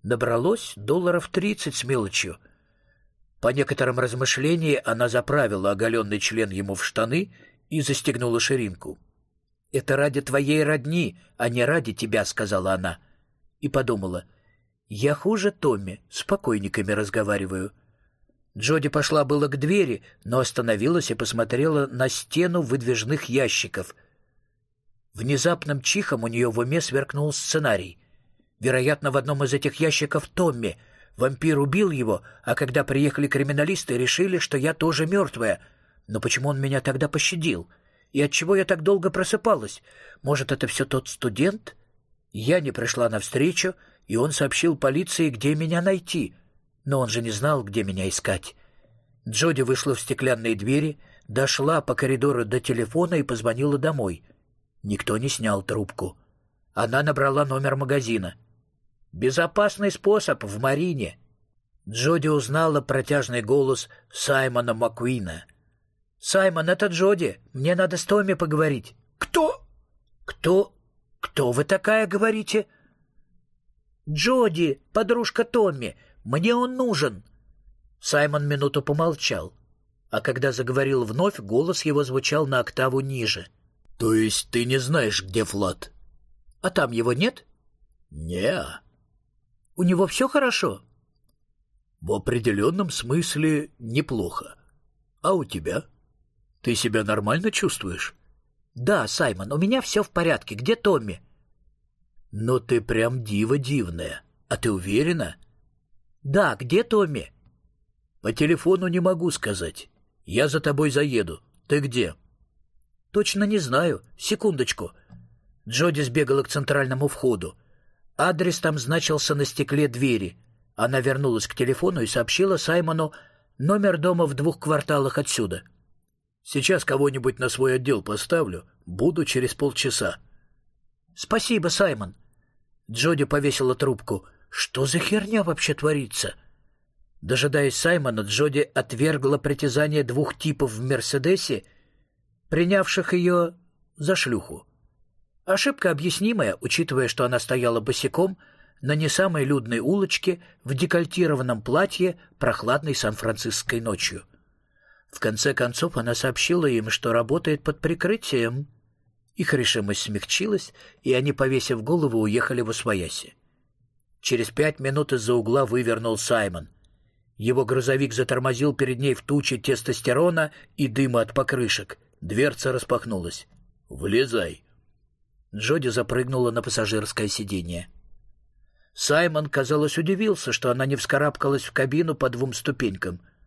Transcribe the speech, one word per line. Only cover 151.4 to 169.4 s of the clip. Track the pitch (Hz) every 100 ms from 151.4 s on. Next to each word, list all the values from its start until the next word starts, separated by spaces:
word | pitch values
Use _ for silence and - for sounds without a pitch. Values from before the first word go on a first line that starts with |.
| 127 113
платье | 113 151 196 - 180 175 - -
прохладной | 120 - 110 139 151
сан-франциской | 98 107 110 110 104 113 - - 117
ночью. | 113 98 - 82 - _ _ _ _ _ _ _ _
В | -
конце | 113 110 143
концов, | 131 123 - 131 123
она | 117
сообщила | 117 131 - - 175 147
им, | 117 110
что | - 120
работает | 117 117 135 156 147
под | - -
прикрытием. | 123 - 175 220 - 131 117 131 143 _ _ _ _ _ _ -
Их | 175
решимость | - 117 117 101 101
смягчилась, | - 104 - - 208 202 - - - -
и | 127
они, | 127 139
повесив | 139 131 131 - 117
голову, | 110 170 143 113
уехали | 107 117 - 123
восвояси. | 110 113 117 98 80 - - - _ _ _ _ _ _ _ _
Через | - 120 113
пять | - 151 147
минут | 135 143 143
из-за | 127 110
угла | 123 110 135
вывернул | 123 123 117 113 117 110
Саймон. | - 117 101 87 80 _ _ _ _ _ _ -
Его | 110 127
грузовик | 120 131 123 135 139
затормозил | 113 123 127 127 120 147
перед | - 143 123
ней | 139
в | 123
туче | - 143